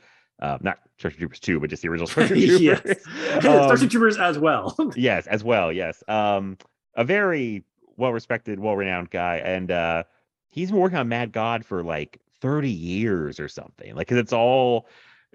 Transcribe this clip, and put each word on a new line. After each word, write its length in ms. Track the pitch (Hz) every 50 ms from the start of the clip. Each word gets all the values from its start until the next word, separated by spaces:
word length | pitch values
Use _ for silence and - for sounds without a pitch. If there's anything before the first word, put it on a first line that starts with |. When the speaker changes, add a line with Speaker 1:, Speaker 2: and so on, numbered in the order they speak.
| _ _ _ _ _ _ _ -
Speaker 1:
uh, 160 | - 71 69 67
not 160 | 82 95 - - _ _ _ _
Starship 200 | - 98 - -
Troopers 200 | 85 76 - -
two, 200 | - - 87 76
but 80 | 73 87
just 120 | 90 -
the 60 | - 82
original 180 | 82 82 85
<laughs> 20 | 80
Starship 320 | - - 233 - 190 -
Speaker 2:
<laughs> 180 | - - 175 185
Yes. 240 | 165 147 135 - -
Speaker 1:
Troopers. 100 | - 196 - -
Speaker 2:
<laughs> 560 | - - - - - - - - 262 269 -
Starship 280 | 139 139 - - 262 233
Speaker 1:
Um, 0 |
Speaker 2:
Troopers 260 | - 233 226 220 208 208
as 200 | 185 175 151 147
well. 360 | 156 160 143 110 95 - - -
<laughs> 160 | 320 262 -
Speaker 1:
yes, 320 | 120 123 120 101 85 - -
as 160 | 104 107 107
well. 280 | 117 117 104 90 82
Yes. 300 | 82 92 90 80 80 _ - -
Um, 500 | 107 107 107 104 101 98 98 95 95 - - _ _ _ _ _ -
a 100 | - 120
very 600 | 131 190 208 208 185 170 147 127 117 107 98 - _ _ _ _ _ _
well-respected, 640 | - 123 127 117 113 - - 120 110 - 113 104 95
well-renowned 500 | 101 110 104 98 98 95 92 87 90 87
guy, 280 | - 90 87 90 87 80
and, 320 | - 92 92 92 92 87
uh, 340 | 90 87 85 82 82 82 85 _ _ _ _ _ _ _ _ _
he's 200 | - 147 180 185
been 100 | 214 196
working 180 | 180 190 180 156
on 100 | 127 117
Mad 240 | 117 117 123 110
God 320 | 104 113 110 113 117 113 117
for, 160 | - - 90 85
like, 360 | 82 80 76 76 - - - _ _ _ _
thirty 300 | - 127 143 151 139 135
years 720 | 107 82 85 87 90 101 113 113 98 85 76 71 - -
or 80 | 76 71
something. 460 | - - - - _ - - 101 110
Like, 120 | - 87 -
'cause 100 | 123 120
it's 140 | 117 -
all 560 | 123 113 117 123 131 131 127 123 120 113 - _ _ - _ _ _ _ _ _ _